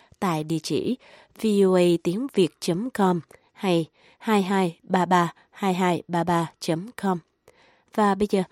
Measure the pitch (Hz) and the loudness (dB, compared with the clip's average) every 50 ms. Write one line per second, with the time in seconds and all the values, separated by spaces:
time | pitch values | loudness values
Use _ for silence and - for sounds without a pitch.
0 | _ _ _ - - 190 165 156 156 156 165 156 - - 160 123 - 196 247 - | _ _ _ -6 -4 -4 -4 -4 -4 -4 -6 -6 -4 -4 -4 -4 -2 -4 -6 -6
1 | _ - - - - _ _ - - 220 208 202 196 185 185 180 180 175 170 170 | _ -18 -20 -20 -20 _ _ -6 -2 0 2 4 4 4 4 4 4 4 2 2
2 | - 180 170 214 269 277 - 208 185 147 - - - - 170 175 233 262 - - | 0 -2 -4 -4 -6 -4 0 0 0 0 0 -4 -4 -4 -4 -4 -4 -6 -2 0
3 | 202 185 180 170 - _ - - _ _ _ - - 190 175 165 160 - _ _ | 0 0 0 -2 -4 _ -18 -20 _ _ _ -6 -2 0 0 0 0 -4 _ _
4 | _ _ _ _ - - 214 202 190 180 202 190 190 170 165 _ _ - 180 185 | _ _ _ _ -4 0 0 0 0 0 0 0 0 -2 -4 _ _ -2 -2 0
5 | 175 175 185 180 175 160 - _ _ _ _ - 202 196 180 175 190 180 175 156 | 2 2 4 2 2 2 -2 _ _ _ _ -4 -2 -2 0 0 0 0 0 -2
6 | - - 175 170 165 175 170 170 165 156 - - - - 165 160 185 240 - - | -4 -4 -4 -2 0 0 0 0 -2 -4 -8 -10 -6 -4 -4 -4 -6 -10 -12 -6
7 | - 196 185 170 - _ _ _ _ _ - _ _ _ _ _ _ _ - - | -4 -4 -4 -4 -6 _ _ _ _ _ -20 _ _ _ _ _ _ _ -2 0
8 | 214 202 196 190 214 202 - 196 185 - | 2 2 2 0 0 0 0 0 -2 -2